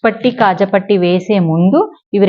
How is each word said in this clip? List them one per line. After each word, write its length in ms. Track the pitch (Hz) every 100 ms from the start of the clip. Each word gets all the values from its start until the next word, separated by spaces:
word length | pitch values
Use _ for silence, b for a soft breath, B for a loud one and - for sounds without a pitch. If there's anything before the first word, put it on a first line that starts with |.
పట్టి, 260 | 226 220 254 240
కాజా 260 | 208 185 196
పట్టి 240 | 202 196 196
వేసే 320 | 175 180 185 202 165
ముందు 300 | 160 185 294 427 B _
ఇవి 120 | 202